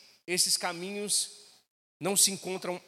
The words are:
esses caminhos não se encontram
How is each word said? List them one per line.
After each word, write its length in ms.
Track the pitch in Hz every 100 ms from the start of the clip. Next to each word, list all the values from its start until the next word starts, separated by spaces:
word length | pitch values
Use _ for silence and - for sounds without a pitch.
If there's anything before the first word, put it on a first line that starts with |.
| - _ -
esses 300 | 180 190 -
caminhos 760 | 185 170 185 202 208 - - - - - _ _ _ _
não 160 | 170 196
se 160 | -
encontram 500 | 190 185 190 180 180